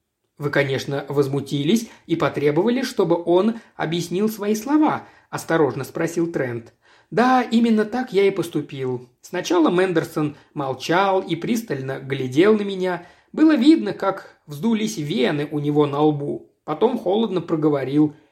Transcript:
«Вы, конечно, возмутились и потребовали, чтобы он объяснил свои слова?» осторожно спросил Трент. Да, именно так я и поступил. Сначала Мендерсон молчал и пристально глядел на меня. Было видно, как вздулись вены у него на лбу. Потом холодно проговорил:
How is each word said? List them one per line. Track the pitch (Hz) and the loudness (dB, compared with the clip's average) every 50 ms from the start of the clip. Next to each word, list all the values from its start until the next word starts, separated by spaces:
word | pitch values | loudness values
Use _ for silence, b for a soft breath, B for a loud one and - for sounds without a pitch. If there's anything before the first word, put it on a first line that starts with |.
| _ _ _ _ _ _ _ | _ _ _ _ _ _ _
«Вы, | - 147 143 | -6 -6 -2
конечно, | - 147 139 131 135 127 - - 139 139 143 - | 0 0 0 0 -2 -4 -4 -4 -6 -6 -6 -4
возмутились | 143 143 139 135 135 143 135 - 151 143 139 151 214 226 226 B B B B | 0 0 0 0 0 -4 -4 -4 -4 -2 0 2 0 0 0 B B B B
и | - 165 | -4 -2
потребовали, | 160 160 139 - 147 143 147 147 160 190 233 240 269 | 0 -2 -2 -2 0 0 0 2 2 2 2 0 0
чтобы | 254 - - - 196 160 170 170 - | -2 -4 -2 -2 0 0 0 0 0
он | 175 170 180 196 226 226 B B B B | 2 2 4 2 2 -2 B B B B
объяснил | - 156 156 165 175 170 - 170 185 208 220 | -8 -6 -4 -4 -4 -4 -4 -2 -2 -2 -2
свои | 214 190 202 208 220 | -2 -4 -2 -2 -2
слова?» | 214 - 277 294 302 302 247 143 - B B B B B B | -2 -2 2 2 4 4 4 2 -2 B B B B B B
осторожно | - 143 - - 165 160 151 127 120 143 127 | -10 -8 -2 0 2 2 2 2 0 -4 -8
спросил | - - - 165 160 - 175 170 | -8 -6 -4 -4 -2 -2 -2 -2
Трент. | 170 170 160 139 123 117 117 117 - _ b b b b b b b | -2 -2 -4 -4 -4 -6 -8 -10 -14 _ b b b b b b b
Да, | 160 190 240 254 262 254 | 0 2 4 4 4 2
именно | 233 - 226 233 233 233 220 214 208 | 2 2 2 2 4 4 2 2 0
так | 214 - 254 247 - | -2 -2 -6 -6 -2
я | 185 190 202 | 0 2 2
и | 196 | 2
поступил. | 196 185 160 - - 151 147 - 147 135 131 127 127 123 127 - _ _ | 2 0 -4 -4 -4 -6 -6 -6 -8 -6 -4 -4 -4 -6 -8 -14 _ _
Сначала | - - - 180 180 - - 180 311 247 | -16 -10 -8 -6 -2 0 2 4 4 4
Мендерсон | 180 175 190 185 175 160 151 165 - 160 151 147 147 b b b b | 4 2 2 2 2 0 -2 -2 -2 -2 -2 -4 -4 b b b b
молчал | 156 139 135 131 131 - - - 185 202 196 190 190 | -6 -6 -6 -6 -6 -2 0 2 4 4 4 2 0
и | 190 190 165 | 0 -2 -6
пристально | 156 - 175 240 226 - - 143 131 135 131 135 135 | -4 -2 -4 -4 -4 -4 -6 -6 -6 -6 -8 -8 -8
глядел | 135 131 135 135 131 127 127 143 180 214 220 | -6 -8 -6 -4 -4 -2 4 4 6 6 6
на | 208 | 2
меня. | 208 202 196 185 180 185 180 165 170 B B B B B | 0 -4 -4 -4 -4 -4 -4 -6 -8 B B B B B
Было | B - 302 320 302 | B 4 4 4 6
видно, | 247 226 294 320 254 208 196 | 6 6 6 6 6 4 -4
как | - - 202 196 190 - - - - _ _ | -4 -2 -2 -2 -2 -4 -8 -18 -20 _ _
вздулись | - 147 143 165 233 226 208 220 214 - | -16 -10 -4 -2 0 0 0 -2 -4 -4
вены | 170 147 143 180 240 247 202 160 143 147 151 | -6 -6 -4 -2 0 0 0 0 -2 -4 -4
у | 156 147 | -4 -4
него | 143 147 147 151 147 | -2 0 2 2 2
на | 143 135 143 | 2 2 2
лбу. | 151 156 151 143 143 143 - 117 - _ _ _ - | 2 2 2 0 -4 -6 -8 -8 -10 _ _ _ -8
Потом | - 151 - 220 247 262 - | -6 -2 0 0 0 0 0
холодно | - 180 190 220 233 208 185 175 | -2 0 0 0 0 0 -2 -4
проговорил: | 160 - 165 156 151 156 143 139 131 131 139 151 151 147 B B B B | -2 -2 -2 0 2 2 2 0 -2 0 2 2 2 2 B B B B